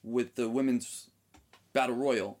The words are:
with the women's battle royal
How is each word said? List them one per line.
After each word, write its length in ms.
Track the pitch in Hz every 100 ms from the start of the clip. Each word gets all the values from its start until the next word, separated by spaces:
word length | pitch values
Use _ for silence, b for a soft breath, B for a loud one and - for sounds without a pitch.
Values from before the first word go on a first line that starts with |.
with 320 | 110 123 120
the 140 | - 117
women's 640 | 123 135 120 - - - _ _ - _ - _
battle 200 | 139 127
royal 440 | 120 139 120 98 -